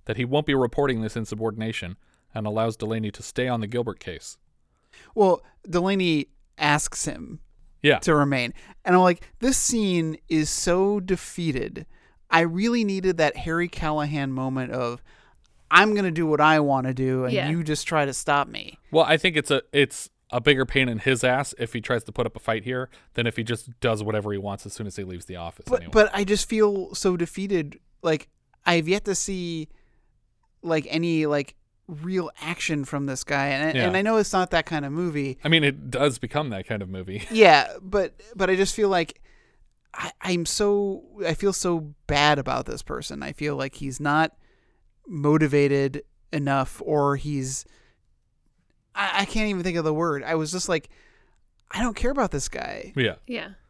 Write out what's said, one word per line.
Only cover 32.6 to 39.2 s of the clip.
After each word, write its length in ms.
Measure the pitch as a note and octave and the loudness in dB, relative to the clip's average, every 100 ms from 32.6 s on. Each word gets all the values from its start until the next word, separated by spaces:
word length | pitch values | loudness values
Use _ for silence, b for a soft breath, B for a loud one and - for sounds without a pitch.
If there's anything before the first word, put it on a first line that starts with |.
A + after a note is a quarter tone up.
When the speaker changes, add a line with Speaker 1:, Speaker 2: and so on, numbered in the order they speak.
| - D3+ C3 | -4 -4 -4
Speaker 2:
from 200 | C#3+ C#3 | -4 -4
this 180 | C3 | -6
guy. 240 | - C#3 C#3+ | -4 -2 0
And, 280 | C#3 D#3 C3+ | 0 0 0
Speaker 1:
Yeah. 80 | A#2+ | 2
Speaker 2:
and 80 | F#3+ | 2
I 40 | |
know 160 | G#3 A3 | 2 2
it's 160 | G3 | 2
not 160 | F#3+ F3+ | 0 2
that 140 | E3+ - | 0 0
kind 200 | D#3 C#3 | -4 -4
of 60 | |
movie. 460 | D#3 F3 D3 C#3 B2+ | -4 -2 -2 -4 -4
Speaker 1:
I 60 | D3 | 2
mean, 140 | E3 | 4
it 280 | C#3+ C#3+ C3+ | 4 0 -4
does 260 | B2 D3 A#2+ | 0 0 0
become 320 | A#2+ D3 D3 | -4 -4 -4
that 160 | G2 - | -6 -6
kind 160 | G#2+ | -6
of 80 | F#2 | -6
movie. 380 | F#2+ F#2 G2+ - | -10 -8 -10 0
<laughs> 40 | |
Speaker 2:
Yeah, 420 | A3+ F#3+ D3 - - | 6 10 8 6 -6
but, 380 | F#3+ G3+ F3+ - - F3+ | -4 -2 -2 -6 -12 -2
but 140 | F#3 | 0
I 60 | F#3 | 2
just 180 | F#3+ | 0
feel 160 | - G3+ | 0 2
like 320 | F3+ E3 - | 2 0 -8